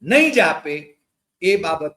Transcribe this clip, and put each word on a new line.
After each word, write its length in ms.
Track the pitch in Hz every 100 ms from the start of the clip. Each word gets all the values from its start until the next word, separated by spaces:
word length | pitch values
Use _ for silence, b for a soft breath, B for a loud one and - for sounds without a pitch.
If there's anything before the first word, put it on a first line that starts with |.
નહીં 300 | 151 262 311
જ 80 | 247
આપે, 580 | 170 151 151 147 151 _ _ _ _ _
એ 140 | 180 202
બાબત 400 | 165 156 151